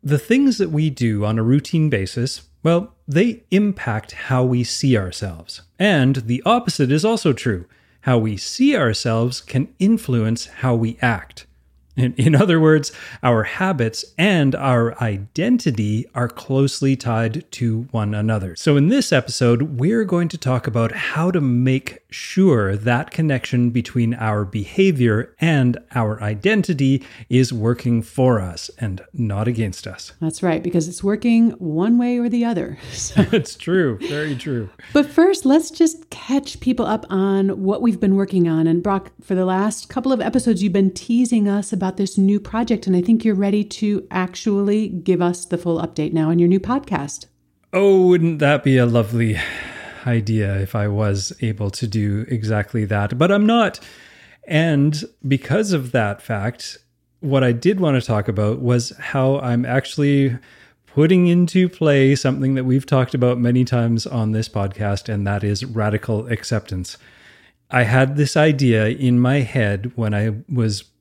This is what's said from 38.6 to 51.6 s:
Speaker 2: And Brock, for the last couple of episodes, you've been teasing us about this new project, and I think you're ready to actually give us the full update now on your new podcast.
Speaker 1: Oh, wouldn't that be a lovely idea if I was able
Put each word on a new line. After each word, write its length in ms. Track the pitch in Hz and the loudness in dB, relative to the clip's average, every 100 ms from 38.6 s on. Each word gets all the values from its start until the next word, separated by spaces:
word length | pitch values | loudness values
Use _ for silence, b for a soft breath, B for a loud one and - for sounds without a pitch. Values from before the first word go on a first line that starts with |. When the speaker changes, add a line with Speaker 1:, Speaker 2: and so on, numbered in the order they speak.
| 165 | 2
Speaker 2:
And 140 | 165 | 2
Brock, 300 | 202 196 190 _ | 0 -4 -6 _
for 140 | - 185 | -6 -2
the 100 | 185 | 0
last 440 | 185 208 214 - | 0 -2 -4 -8
couple 240 | - 262 | -4 -2
of 80 | 254 | 0
episodes, 420 | - 254 240 190 | 0 0 0 0
you've 100 | 202 | 2
been 180 | 185 190 | 2 2
teasing 560 | - - 233 240 240 202 | 0 -2 0 2 2 2
us 220 | 202 196 | -2 -4
about 160 | 202 180 190 | -4 -4 -2
this 220 | 196 - | -2 2
new 200 | 190 202 | 2 2
project, 460 | 208 220 233 220 - | -2 -6 -2 -2 0
and 100 | 180 | 0
I 60 | |
think 240 | 175 226 220 | 4 2 2
you're 80 | |
ready 300 | 196 202 208 | 0 2 0
to 420 | 208 - 208 208 - | -2 -4 -2 -2 -4
actually 800 | 185 180 - - 202 202 214 214 | -6 -6 -4 -2 0 2 0 -2
give 340 | 180 165 175 | -4 0 2
us 220 | 175 175 - | 2 -2 -6
the 120 | 175 | -4
full 220 | 175 165 | -2 -2
update 320 | 165 - 151 | -4 -4 -2
now 160 | 160 156 | 0 2
on 80 | 170 | 4
your 100 | 175 | 4
new 120 | 190 | 2
podcast. 640 | 190 262 277 196 143 - - _ _ _ _ | 0 -4 -4 -6 -6 -12 -18 _ _ _ _
Speaker 1:
Oh, 340 | 180 202 190 185 | 2 4 6 6
wouldn't 300 | 180 165 156 | 6 4 2
that 240 | 143 143 | 2 2
be 140 | 143 131 | 4 4
a 80 | 120 | 4
lovely 540 | 117 107 117 113 101 B B B B B B 123 | 2 2 0 0 -2 B B B B B B -2
idea 500 | 117 104 110 98 98 | -2 0 0 0 -2
if 160 | 95 113 | -2 -2
I 120 | 104 | -2
was 460 | 101 107 98 95 - | 0 0 -2 -4 -6
able 300 | 117 104 | -4 -2